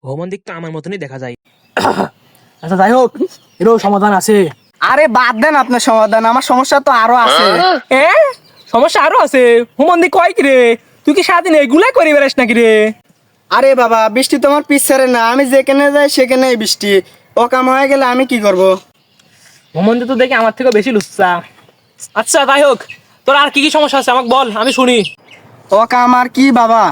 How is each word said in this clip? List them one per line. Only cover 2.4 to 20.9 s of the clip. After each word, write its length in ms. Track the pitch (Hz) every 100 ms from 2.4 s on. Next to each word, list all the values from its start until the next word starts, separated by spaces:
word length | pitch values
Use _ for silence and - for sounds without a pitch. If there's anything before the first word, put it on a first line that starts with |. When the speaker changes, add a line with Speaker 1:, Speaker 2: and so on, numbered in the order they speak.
| _ _
Speaker 1:
আচ্ছা 140 | 160 185
যাই 160 | 190
হোক, 180 | 247 247 - 359 - _ _
এরও 140 | 190 226
সমাধান 340 | 202 202 208
আছে। 220 | 196 - 208 170 - _ _
Speaker 2:
আরে 240 | 180 262 302
বাদ 260 | 233 247 226
দেন 140 | 302 302
আপনার 260 | 247 247 254
সমাধান, 340 | 226 214 220 226
আমার 180 | 240 254
সমস্যা 280 | 254 277 285
তো 100 | 277 247
আরো 140 | 226 247
আছে। 300 | 226 302 349 339 359 320 - 262
Speaker 1:
এ? 100 | 311 554 587 494 _ _ -
সমস্যা 320 | - 320 -
আরো 140 | 311 359
আছে? 220 | 311 269 247 233 240 -
হুমন্দি 320 | 302 349 349
কয় 240 | 381 349
কি 80 | 359
রে? 160 | 277 262 240 233 _ _
তুই 120 | -
কি 80 | 302
সারাদিন 320 | 359 349 349
এগুলাই 380 | 311 277 285 453
করে 160 | 523 320
বেড়াস 220 | 294 269 -
নাকি 160 | 240
রে? 160 | 233 233 220 214 214 _ _ _ _ _
Speaker 2:
আরে 200 | 208 269
বাবা, 260 | 262 240 226 220
বৃষ্টি 280 | 214 262 277
তো 80 | 277
আমার 160 | 294 285
পিছারে 380 | 285 - 269 262
না, 160 | 247 226
আমি 140 | 254 269
যেখানে 380 | 269 269 277 285
যাই 160 | 285 285
সেখানেই 460 | 285 254 254 262 240
বৃষ্টি, 340 | 214 - 208 196 - _ _ -
অকাম 280 | 240 254 254
হয়ে 180 | 262 277
গেলে 160 | 269
আমি 200 | 262 247 262
কি 120 | 247
করব? 220 | 208 185 190 190 _ _ _ _ _ _ _ _ _
Speaker 1:
হুমন্দি 300 | 160 196 240 240
তো 80 |
দেখি 200 | 254 254
আমার 200 | 247 226
থেকে 160 | 220 262
বেশি 160 | 214 208